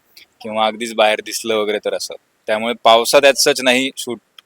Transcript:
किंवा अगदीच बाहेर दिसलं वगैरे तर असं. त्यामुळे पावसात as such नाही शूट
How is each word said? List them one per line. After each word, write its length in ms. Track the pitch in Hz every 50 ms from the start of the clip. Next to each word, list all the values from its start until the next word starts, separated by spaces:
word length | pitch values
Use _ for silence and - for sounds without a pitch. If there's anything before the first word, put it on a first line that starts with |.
| _ _ _ - _ _ _ _
किंवा 240 | - 110 107 110 110
अगदीच 280 | 110 107 107 120 113 110
बाहेर 260 | 110 107 107 107 107 104
दिसलं 300 | 107 101 - - 113 110
वगैरे 220 | 107 104 104 104
तर 160 | 104 - 101 95
असं. 200 | 90 - - - - _ _ _ _ -
त्यामुळे 260 | - 107 107 113 117 117 - -
पावसात 380 | 117 113 117 117 - - 143
as 260 | 143 139 127 - -
such 160 | 147 139 127 127
नाही 260 | 127 123 127 135 135 -
शूट 220 | - - 123 117 104 _ _ _ _ _